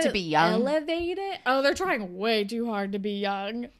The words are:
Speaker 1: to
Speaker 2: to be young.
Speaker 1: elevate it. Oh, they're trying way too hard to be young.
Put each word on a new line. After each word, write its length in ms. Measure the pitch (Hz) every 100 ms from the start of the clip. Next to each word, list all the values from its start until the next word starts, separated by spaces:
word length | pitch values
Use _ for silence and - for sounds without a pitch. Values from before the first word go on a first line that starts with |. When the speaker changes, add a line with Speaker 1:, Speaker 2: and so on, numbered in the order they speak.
Speaker 1:
to 60 | 320
Speaker 2:
to 40 |
be 80 | 208
young. 420 | 165 151 170 185 262
Speaker 1:
elevate 520 | 311 302 330 339 370
it. 220 | 392 370
Oh, 160 | 247 269
they're 140 | 277
trying 420 | 349 381 277 190 180
way 280 | 220 220
too 220 | 202 233 233
hard 260 | 208 196
to 80 | 202
be 180 | 208 202
young. 480 | 202 196 202 233 240 _